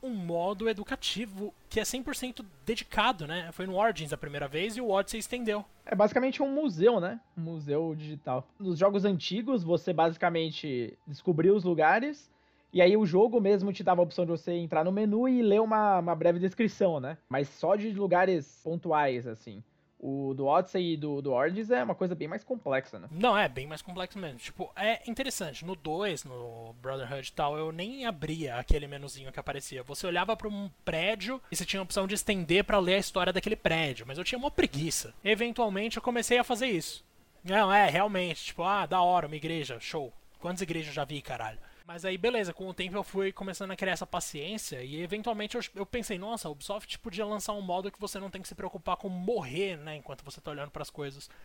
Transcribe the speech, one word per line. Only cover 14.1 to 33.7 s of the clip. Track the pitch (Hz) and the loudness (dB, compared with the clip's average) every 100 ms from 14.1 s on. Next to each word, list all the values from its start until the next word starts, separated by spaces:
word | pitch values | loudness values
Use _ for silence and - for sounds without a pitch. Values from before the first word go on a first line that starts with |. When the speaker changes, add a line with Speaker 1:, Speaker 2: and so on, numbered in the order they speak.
| - 170 | 2 0
Speaker 2:
de | |
você | 165 - | 0 -2
entrar | 170 170 160 | -4 0 2
no | 165 | 2
menu | 196 214 214 254 | 2 2 2 4
e | 254 | 4
ler | 220 208 | 6 6
uma, | 220 220 214 185 | 6 4 6 4
uma | 170 | 2
breve | 165 175 175 | 4 4 4
descrição, | 185 - 220 - 196 156 | 0 2 0 4 2 2
né? | 131 160 _ | -4 -10 _
Mas | 131 143 | -2 -2
só | - 165 | -2 2
de | 208 220 | 2 2
lugares | 196 196 175 185 175 139 - | -2 4 6 6 4 -2 -10
pontuais, | - 165 170 151 143 123 117 | -6 -4 0 2 2 0 -6
assim. | 110 - 101 - _ _ _ | -10 -14 -18 -18 _ _ _
O | 131 139 139 | -6 -4 -4
do | 135 | 0
Odyssey | 139 160 185 190 175 | 4 4 4 -2 0
e | 156 | -2
do, | 151 143 | -2 -4
do | 139 | 0
Origins | 123 151 190 220 | 2 2 0 0
é | 247 | 0
uma | 240 | 0
coisa | 180 185 | -2 -2
bem | 165 151 | -2 -6
mais | 196 | -8
complexa, | - 247 - 131 - 104 | -6 -6 0 -2 -2 -14
né? | 90 | -12
Speaker 1:
Não, | 160 240 208 | 0 4 4
é | 175 | 2
bem | 127 143 | -2 -10
mais | 156 | -10
complexo | - 180 185 196 | -12 -10 -10 -8
mesmo. | 170 123 | -10 -10
Tipo, | - - - - | -14 -10 -10 -2
é | 208 226 - | 0 0 -4
interessante. | 226 269 - 165 131 | -4 -4 -4 -6 -8
No | 165 | -10
dois, | 180 156 160 208 156 | -8 -4 -2 -2 -4
no | 143 127 120 113 113 117 | -8 -12 -12 -12 -14 -10
Brotherhood | 127 135 127 139 131 | -8 -6 -6 -8 -8
e | |
tal, | - 143 151 | -2 -2 -2
eu | 160 | -4
nem | 160 196 269 | -6 -8 -6
abria | 240 170 151 165 143 120 | -6 -6 -6 -4 -4 -6
aquele | - 151 143 | 2 2 2
menuzinho | 143 139 135 135 | -12 -12 -12 -12
que | 127 | -10
aparecia. | 147 139 - 131 | -8 -8 -8 -12
Você | 123 143 185 | -10 -6 -2
olhava | 175 190 220 | 0 0 0
pra | 214 | -2
um | 202 202 _ | -6 -8 _
prédio | - 165 180 220 190 262 - | -4 0 0 0 -4 -6 -6
e | 170 | -6
você | |
tinha | 175 196 | -4 -4
a | |
opção | 185 - 190 | -2 -2 -2
de | |
estender | 202 - 196 160 180 | -2 0 0 4 4
pra | 202 208 | 6 4
ler | 180 190 | 6 4
a | |
história | 190 190 180 | 2 0 2
daquele | 185 208 214 | 2 0 0
prédio. | - | 2